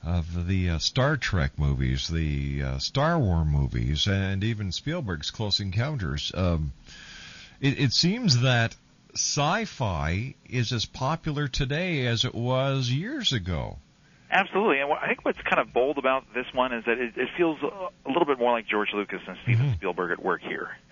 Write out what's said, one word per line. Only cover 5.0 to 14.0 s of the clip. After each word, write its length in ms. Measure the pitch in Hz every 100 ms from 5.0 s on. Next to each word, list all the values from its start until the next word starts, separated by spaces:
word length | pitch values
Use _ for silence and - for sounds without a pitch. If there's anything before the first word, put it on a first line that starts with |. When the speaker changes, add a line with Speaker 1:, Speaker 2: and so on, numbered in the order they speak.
| 120 82 73
Speaker 1:
Close 280 | - 107 -
Encounters. 720 | 101 92 131 147 85 71 - -
Um, 380 | 90 82 76 - - - - - - - - -
it, 200 | 139 127
it 140 | 135
seems 480 | - 170 226 233 123
that 340 | 127 120 113 - _ _ _ -
sci-fi 1200 | - - 147 202 226 - 113 82 73 90 127 - -
is 240 | 127 110
as 120 | 120 -
popular 600 | - 131 165 - 143 147
today 580 | - 139 147 185 156 123
as 180 | 113
it 120 | 123 -
was 560 | 123 127 135 135 123
years 420 | 131 202 302 220
ago. 440 | 123 87 80 57 - - _